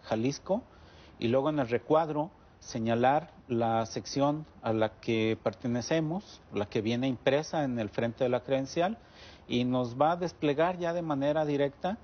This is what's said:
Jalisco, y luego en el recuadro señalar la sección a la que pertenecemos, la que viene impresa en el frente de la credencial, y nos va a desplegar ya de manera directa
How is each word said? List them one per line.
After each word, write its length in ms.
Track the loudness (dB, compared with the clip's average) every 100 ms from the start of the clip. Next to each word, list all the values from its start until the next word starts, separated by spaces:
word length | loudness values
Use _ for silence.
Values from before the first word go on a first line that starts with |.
Jalisco, 580 | -4 -2 0 -2 -2 -4 -4 -18 -20 -20 -20 -4
y 120 | 0
luego 200 | 2 2
en 80 | 0
el 100 | 0
recuadro 640 | -2 2 2 2 -2 -4 -10 -20 -20
señalar 720 | -10 -4 0 4 4 4 0 -10 -4
la 360 | 0 2 0 -2
sección 580 | -6 -6 0 0 0 -6 -8
a 100 | -2
la 280 | 0 0 -2
que 400 | -2 0 0 0
pertenecemos, 1000 | -2 -4 -4 -4 0 0 0 -4 -8 -18 -8
la 160 | -6 -2
que 120 | -2
viene 260 | 0 0 -2
impresa 560 | 0 2 0 0 -2
en 160 | -2 -2
el 100 | -4
frente 360 | -2 -4 -2 0
de 40 |
la 120 | 0
credencial, 580 | 0 -2 -2 -2 -2 -4 -12 -20 -20 -20 -4
y 180 | -2 0
nos 340 | 0 -2 2
va 120 | 2
a 60 | 2
desplegar 600 | -4 -2 0 2 0 0
ya 160 | -2
de 80 | -2
manera 440 | -2 0 0 0 0
directa 520 | 0 0 -2 -6 -6